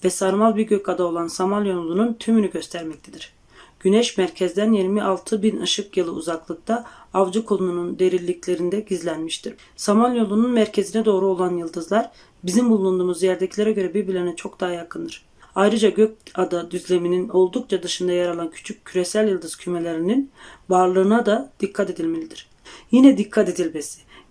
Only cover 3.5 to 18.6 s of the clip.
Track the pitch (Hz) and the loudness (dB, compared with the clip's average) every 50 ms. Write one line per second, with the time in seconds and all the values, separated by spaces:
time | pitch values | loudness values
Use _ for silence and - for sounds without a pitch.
3.5 | _ - - _ _ _ - 190 202 220 240 233 - - 185 165 - - 185 180 | _ -20 -20 _ _ _ 0 2 4 4 2 0 0 -2 -2 -2 -2 -4 -4 -2
4.5 | - 196 214 220 226 202 185 185 202 208 202 196 190 185 - - 220 214 190 220 | 0 0 2 2 2 2 2 0 0 0 0 0 -2 -2 -2 -4 -4 0 0 0
5.5 | - - 180 180 - - 196 - - 185 175 165 - 165 156 170 165 160 - - | 0 0 -4 -4 -4 -4 -6 -4 -2 -2 -2 -2 -4 -8 -6 -6 -8 -8 -8 -10
6.5 | 165 - - - 226 240 226 - - - - _ - 190 196 185 180 226 226 - | -12 -10 -4 -4 -4 -4 -4 -12 -20 -20 -20 _ 0 0 0 0 0 -4 -2 -2
7.5 | 208 185 190 185 175 175 175 175 170 - 185 185 175 180 175 175 175 - - - | -2 -2 0 -2 -2 -4 -6 -6 -2 0 0 0 0 0 -2 -4 -6 -6 -4 -6
8.5 | 180 160 175 175 185 214 214 - 190 170 170 170 156 156 160 165 160 - - - | -4 -2 -2 -2 -2 -4 -4 -6 -6 -4 -4 -6 -6 -6 -6 -8 -8 -10 -10 -14
9.5 | - - - - _ - - - 202 220 233 247 247 240 220 190 202 220 233 247 | -14 -14 -20 -20 _ -6 0 2 4 4 4 4 2 0 0 2 2 2 2 2
10.5 | 240 233 214 214 - 208 190 196 - 220 226 220 202 185 190 196 185 175 185 180 | 4 2 2 2 2 -2 -2 0 -2 0 2 2 2 2 2 0 0 0 0 -2
11.5 | 180 175 170 165 - 175 160 - 196 220 269 - - - - _ _ _ - 180 | -2 -4 -6 -6 -8 -8 -4 0 0 0 0 -2 -10 -20 -20 _ _ _ -6 0
12.5 | 180 233 247 240 220 202 190 190 185 180 180 180 175 170 185 185 180 180 190 185 | 2 4 4 4 4 4 4 2 2 2 0 0 0 0 0 0 2 0 -2 -4
13.5 | - 208 214 220 214 202 190 175 165 208 196 185 185 180 175 180 165 - - 196 | -2 0 0 0 0 0 -2 -2 -2 -2 -2 -2 -4 -2 -2 -4 -6 -6 -12 -12
14.5 | - - 190 180 175 170 170 - - 170 170 165 - - _ _ _ _ - - | -8 -6 -6 -6 -6 -8 -10 -12 -10 -10 -10 -10 -12 -18 _ _ _ _ -20 -6
15.5 | _ 180 196 208 220 226 220 202 - 196 220 220 220 _ _ - - - 185 175 | _ 2 4 4 4 4 2 2 4 4 2 2 2 _ _ -12 -4 -4 -2 -2
16.5 | 180 175 170 175 175 180 - - 180 180 175 175 180 180 180 - - 185 185 180 | -2 -6 -6 -6 -10 -10 -2 0 0 0 2 0 -2 -2 -2 0 2 2 2 4
17.5 | 180 254 254 - 196 180 170 170 - - 180 180 175 180 175 175 170 170 170 160 | 2 -4 -4 -2 -4 -4 -4 -6 -6 -4 -2 0 0 0 0 -2 -2 -4 -6 -8
18.5 | 165 - | -10 -14